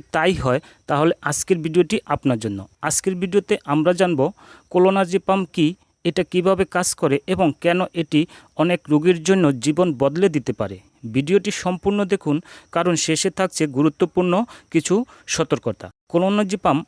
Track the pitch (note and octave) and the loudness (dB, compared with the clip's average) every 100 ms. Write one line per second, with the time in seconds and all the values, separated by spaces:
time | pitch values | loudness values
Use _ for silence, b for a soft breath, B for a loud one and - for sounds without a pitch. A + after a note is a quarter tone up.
0 | - E3 E3+ F3 C3 C3 b b - C#3+ | -2 -2 0 0 0 -2 b b -4 0
1 | D#3+ - C#3+ D3 - F3 D#3+ E3 E3 D#3 | 0 0 -4 -2 -2 -2 0 0 0 -2
2 | - D3 C#3 A#2 A2 G2 G2 _ D#3 - | -2 -2 -2 -2 -4 -8 -12 _ -4 -2
3 | G3 F3+ F#3 G3 F#3 G3+ - D3 D#3 F3+ | -2 -4 -2 -2 -2 -4 -2 0 2 2
4 | F3+ D3+ D3 B B B - F3+ F#3 G3 | 0 2 -2 B B B -2 2 4 4
5 | F3+ F#3 - G3 F3+ - D#3 F#3 _ _ | 0 -2 0 -2 -2 0 0 -2 _ _
6 | E3+ F#3+ E3+ F3+ F3 F#3+ F#3+ F3+ F3+ - | -4 -2 0 0 2 2 0 -2 -2 0
7 | D3+ C3+ - F#3 E3+ C#3 E3+ F3 F#3 E3+ | 0 0 0 0 0 0 0 0 -2 -6
8 | D#3 D3+ E3+ B B - E3 F3 - D3 | -2 0 0 B B -2 0 0 0 2
9 | E3+ E3+ D#3 F#3+ D3+ C3 B2+ D#3 F3+ B2 | 2 2 2 2 2 2 0 2 0 2
10 | C3+ D#3 F#3+ D#3 A#2+ A2+ G2+ F#2 - _ | 0 2 0 0 -4 -6 -8 -10 -20 _
11 | A#2 A#2 C#3+ G3 G3 - F3+ F3+ G3 G#3 | -6 -4 0 0 0 -6 -6 -4 -2 -2
12 | F#3+ G3+ D3+ D3 B B B E3+ E3+ E3 | -2 -4 -2 -4 B B B -2 0 0
13 | - D#3+ F#3+ - F#3+ - D#3 B2+ D3+ - | 0 -2 -2 -2 -4 -2 -2 2 0 0
14 | F3 - F3+ F3+ A#3+ B _ E3 - F#3+ | -2 0 0 0 -2 B _ -2 0 -2
15 | B3+ b - - D#3 C3+ - - F2+ - | -2 b -6 -4 -2 -2 -2 -8 -12 -20
16 | _ E3+ F#3+ G#3 G3 G3 F3+ C#3+ | _ 0 2 0 -2 -2 0 0